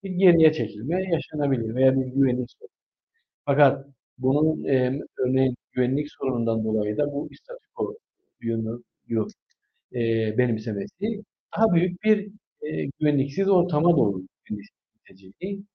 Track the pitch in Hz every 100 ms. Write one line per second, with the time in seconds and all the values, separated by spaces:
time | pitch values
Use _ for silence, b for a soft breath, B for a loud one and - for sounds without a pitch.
0 | 196 180 185 165 160 156 113 104 127 180
1 | 190 175 - 151 143 127 110 120 131 131
2 | 127 131 135 123 123 _ - _ _ _
3 | _ _ _ _ - 139 139 139 - _
4 | _ _ 127 143 156 156 151 131 127 135
5 | - - 127 131 131 123 _ 127 123 135
6 | - - 135 120 113 113 110 107 104 107
7 | 147 143 151 135 - - _ - 107 -
8 | _ _ _ _ 117 113 110 120 _ _
9 | _ 113 104 - _ _ _ _ _ 117
10 | 117 113 110 107 123 110 113 101 98 _
11 | 214 226 - _ _ 165 220 170 180 180
12 | 214 208 202 - _ _ 151 156 151 -
13 | 151 143 131 - 196 185 175 147 170 160
14 | 107 92 - _ _ 104 101 _ _ _
15 | _ 95 95 - 190 196 202